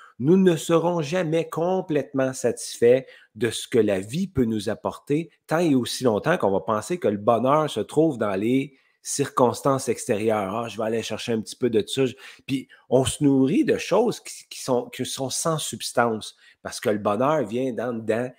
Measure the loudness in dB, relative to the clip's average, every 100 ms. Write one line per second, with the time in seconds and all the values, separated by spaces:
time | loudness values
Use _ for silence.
0 | -20 -4 4 6 6 2 2 2 2 -2
1 | -2 -2 0 -2 -2 -2 -2 -2 -2 -2
2 | -2 -2 -2 0 -2 -2 -6 2 4 4
3 | 2 -18 _ -4 -2 -2 -2 2 2 0
4 | -2 -6 -4 0 0 0 -4 -4 -6 -6
5 | -2 -2 -4 _ -4 0 4 2 2 0
6 | 2 2 2 2 2 2 0 -2 -2 -2
7 | -2 0 2 2 4 2 2 -4 -4 2
8 | 2 0 -2 -2 0 0 -2 _ _ _
9 | -8 -4 -2 2 2 2 0 0 -2 -4
10 | -2 -2 0 0 -2 -4 -6 -6 -4 -4
11 | -6 -8 -4 -4 -4 -2 0 0 0 0
12 | -2 -4 -18 -16 -6 -6 -6 -16 2 2
13 | 2 2 4 4 4 4 2 0 2 2
14 | 2 -2 -8 -18 -16 -10 -2 -2 -2 -6
15 | -8 -6 -6 -4 -2 -2 -4 -8 -6 0
16 | 0 0 -8 -18 -20 _ -12 -6 -2 0
17 | 0 0 0 0 -2 -4 -4 -4 -6 -6
18 | -2 -2 -4